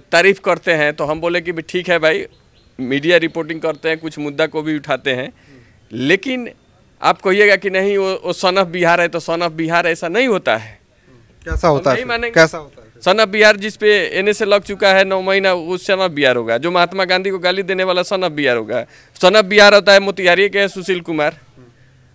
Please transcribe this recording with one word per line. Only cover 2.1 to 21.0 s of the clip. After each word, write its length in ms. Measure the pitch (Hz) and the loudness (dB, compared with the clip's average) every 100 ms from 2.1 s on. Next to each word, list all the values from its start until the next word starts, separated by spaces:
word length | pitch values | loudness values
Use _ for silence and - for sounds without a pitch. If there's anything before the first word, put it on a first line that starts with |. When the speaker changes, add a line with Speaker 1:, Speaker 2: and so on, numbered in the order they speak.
| 180 - _ _ _ _ - | 0 -4 _ _ _ _ -10
Speaker 1:
मीडिया 360 | 127 139 156 175 | -4 -2 2 2
रिपोर्टिंग 440 | 160 165 156 160 | 0 -4 -8 -6
करते 280 | 160 143 160 | -6 -4 -4
हैं, 100 | 160 | -6
कुछ 200 | 160 151 | -8 -8
मुद्दा 280 | 147 143 156 | -6 -4 -4
को 160 | 156 | -4
भी 140 | 151 151 | -6 -6
उठाते 340 | 147 131 139 | -4 -4 -2
हैं, 220 | 127 143 - _ 131 117 _ _ | -4 -6 -14 _ -20 _ _ _
लेकिन 580 | 214 277 339 269 254 233 - _ _ _ _ | -6 -2 -2 -2 -8 -10 -16 _ _ _ _
आप 180 | 156 180 | -2 -2
कहिएगा 360 | 196 202 208 190 | 0 2 4 2
कि 140 | 196 | 0
नहीं 260 | 185 196 196 | -2 0 0
वो, 260 | 190 190 | -2 -4
वो 80 | 180 | -6
son 200 | 170 190 | -2 0
of 140 | 190 180 | 0 -2
बिहार 340 | 180 170 175 | 0 2 2
है 80 | 170 | 0
तो 120 | 170 | -2
son 180 | 165 170 | -4 -4
of 120 | 170 | -4
बिहार, 360 | 160 160 170 170 | -4 -2 0 0
ऐसा 220 | 165 170 | -2 -2
नहीं 200 | 202 262 | -2 0
होता 280 | 185 131 110 | 0 0 -2
है। 220 | 110 - _ _ _ 123 _ _ | -4 -20 _ _ _ -20 _ _
Speaker 2:
कैसा 240 | 170 - 170 | -8 0 2
होता 220 | 139 143 | 2 2
Speaker 1:
हम 60 | 131 | 0
Speaker 2:
है 0 | |
Speaker 1:
नहीं 80 | |
Speaker 2:
फिर? 40 | 247 | -2
Speaker 1:
मानेंगे। 220 | 233 233 | -4 -2
Speaker 2:
कैसा 280 | 175 160 165 | -2 -4 -6
होता 240 | 139 - | -16 -20
है 60 | 113 | -20
फिर? 240 | 120 180 | _ -2
Speaker 1:
son 100 | 208 | 0
of 60 | 214 | 0
बिहार 280 | 214 214 208 | 2 2 2
जिस 200 | 214 - | -4 -2
पे 300 | 208 208 151 | 2 2 0
एनएसए 380 | 175 202 208 | -2 -2 -2
लग 180 | 202 202 | 0 0
चुका 320 | - 196 196 | -2 0 4
है 100 | 190 | 4
नौ 180 | 196 190 | 2 0
महीना, 300 | 190 196 190 | 0 0 0
वो 260 | 180 160 180 | 0 -4 -6
son 200 | - 190 | -2 -2
of 120 | 185 | -2
बिहार 260 | 147 135 120 | 0 2 2
होगा। 220 | 113 117 | 0 -2
जो 120 | 165 | 0
महात्मा 340 | 180 175 190 | 0 0 0
गांधी 260 | 180 185 190 | 0 0 -2
को 80 | 190 | -2
गाली 240 | 180 190 | -2 -2
देने 220 | 185 185 | -2 -2
वाला 180 | 185 180 | 0 -2
son 160 | 180 190 | -2 -2
of 120 | 180 | -4
बिहार 260 | 147 139 120 | -2 0 0
होगा। 300 | 107 120 - - _ - | -2 -6 -6 -14 _ 0
son 160 | 180 | 4
of 120 | 214 | 4
बिहार 300 | 185 208 202 | 4 6 6
होता 180 | 208 190 | 6 6
है 80 | 196 | 4
मोतिहारी 480 | 196 190 180 175 202 | 4 0 2 4 2
के 200 | 196 196 | 0 -2
सुशील 320 | 196 175 180 | -4 -4 -4